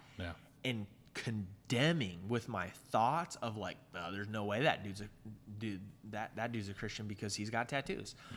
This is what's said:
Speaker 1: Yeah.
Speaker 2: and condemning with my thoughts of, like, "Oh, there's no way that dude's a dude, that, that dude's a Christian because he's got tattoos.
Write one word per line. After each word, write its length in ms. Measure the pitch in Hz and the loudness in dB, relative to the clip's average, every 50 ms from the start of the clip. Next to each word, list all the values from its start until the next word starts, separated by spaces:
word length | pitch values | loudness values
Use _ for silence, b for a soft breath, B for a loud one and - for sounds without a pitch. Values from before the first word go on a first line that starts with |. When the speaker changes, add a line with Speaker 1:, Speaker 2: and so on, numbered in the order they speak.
| b b b - | b b b -6
Speaker 1:
Yeah. 140 | 92 85 82 - - - - - - | -4 -4 -4 -8 -12 -18 -12 -4 -2
Speaker 2:
and 220 | 127 120 110 101 - - - - - - | 0 0 0 -2 -6 -8 -14 -20 -10 -8
condemning 1040 | - - 127 113 104 98 90 101 - - - 120 117 139 160 170 160 120 92 87 85 92 101 | -4 -2 -2 0 0 -2 -4 -6 -10 -2 0 4 6 6 6 6 4 2 0 -2 -4 -2 0
with 180 | 120 117 - - | 0 2 2 0
my 200 | 113 95 90 - | -2 -2 -2 -2
thoughts 680 | - - - - - 110 113 123 143 170 175 170 - | -4 -10 -4 2 6 6 8 8 6 4 2 -2 -4
of, 200 | - 120 117 107 | -4 -2 -2 -2
like, 220 | 107 95 90 76 - - - - | -2 -2 -4 -4 -6 -10 -10 -6
"Oh, 180 | 87 85 85 95 | -4 -4 -2 -2
there's 160 | 101 101 101 | -2 -2 -2
no 160 | 107 110 104 | 0 0 2
way 180 | 104 101 113 143 | 2 4 6 6
that 200 | 160 90 - 98 | 6 4 4 0
dude's 160 | 101 95 101 | -4 -4 -4
a 80 | 101 98 - - - 110 107 - - 107 104 104 | -6 -8 -10 -12 -14 -14 -14 -12 -12 -12 -8 -4
dude, 220 | 110 110 101 92 101 101 - - - 107 | -2 -2 -2 -4 -6 -10 -12 -14 -10 -6
that, 260 | 104 104 107 - - | -4 -4 -4 -4 -2
that 160 | 104 113 120 117 | -2 -2 0 0
dude's 160 | 113 101 98 | -2 -2 -4
a 60 | 98 | -4
Christian 320 | - 120 104 - - 107 104 | -4 -4 -4 -4 -4 -4 -4
because 260 | 104 - 113 104 - | -4 -2 -2 -2 -2
he's 140 | - 104 107 | -2 -2 0
got 180 | 117 113 123 - | 2 2 2 2
tattoos. 440 | 147 139 135 - - - 101 - - B B B B | 0 0 0 0 -2 -4 -4 -6 -10 B B B B